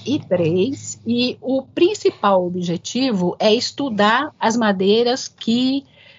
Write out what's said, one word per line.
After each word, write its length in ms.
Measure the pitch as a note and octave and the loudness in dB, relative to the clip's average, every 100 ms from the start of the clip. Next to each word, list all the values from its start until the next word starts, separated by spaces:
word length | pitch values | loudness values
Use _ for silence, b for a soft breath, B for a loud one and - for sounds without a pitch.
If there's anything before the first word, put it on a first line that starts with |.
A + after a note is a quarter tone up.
| - | -2
e 120 | D4 | -4
três 800 | - F3+ E3 F3+ A3+ C#4 - - - | 0 0 2 2 0 -4 -10 -10 -4
e 300 | A#3+ B3 - | -2 -2 -4
o 200 | B3+ C4 | -4 -4
principal 840 | C4 - F4 G#4+ G4 - G#3 F#3+ F3 | -4 0 0 2 -2 0 2 2 2
objetivo 880 | F3+ F3 F3 - A#3+ C4+ G3+ F3 - | -2 -4 -4 -4 -2 0 0 0 0
é 160 | G#3 | 2
estudar 800 | A3+ - - C#4+ G#3 G#3 A#3+ D4 - | 2 0 -6 -4 0 2 2 -2 -2
as 160 | G#3+ A3+ | -2 0
madeiras 720 | A3 F#3+ F#3+ A3 A#3+ C4 - | 0 2 2 4 2 -2 -6
que 560 | - - A#3 B3+ C4+ - b b | -8 -2 0 0 -2 -6 b b